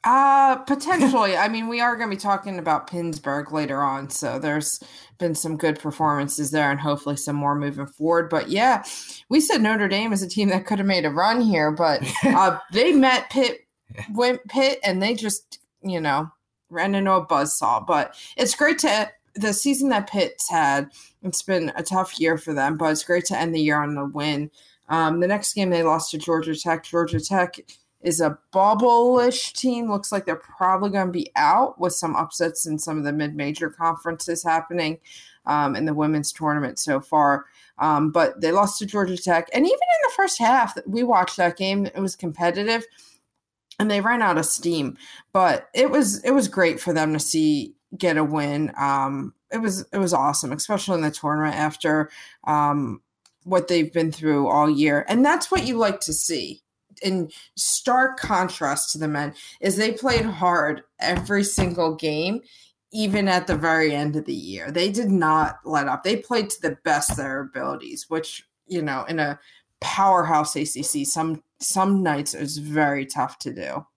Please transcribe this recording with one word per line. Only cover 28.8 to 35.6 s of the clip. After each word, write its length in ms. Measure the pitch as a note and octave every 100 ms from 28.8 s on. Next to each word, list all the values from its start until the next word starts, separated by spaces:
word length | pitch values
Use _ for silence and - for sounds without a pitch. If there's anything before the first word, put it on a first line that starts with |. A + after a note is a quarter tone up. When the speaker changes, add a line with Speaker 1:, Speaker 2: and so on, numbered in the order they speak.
| A#3+ A#3 A#3+ B3 A#3+ B3 -
Speaker 1:
team. 360 | - B3+ A#3+ A#3
Looks 220 | G3+ -
like 160 | G3 F#3+
they're 80 |
probably 560 | E3 - - F#3 F#3+ G3+
gonna 220 | G3 F#3
be 180 | F3 - -
out 420 | D3 G3 C4 -
with 140 | F3
some 240 | - D#3+ D3
upsets 500 | D#3 - E3 D#3+ E3
in 120 | D3+
some 200 | E3 D#3
of 60 |
the 80 | D3
mid-major 580 | D3+ D3 D3+ C#3+ D3+ D#3+
conferences 720 | - E3 E3 E3+ E3 - E3+
happening, 560 | E3+ E3 D#3+ F3 D#3 E3 _ - - _ -
um, 300 | D3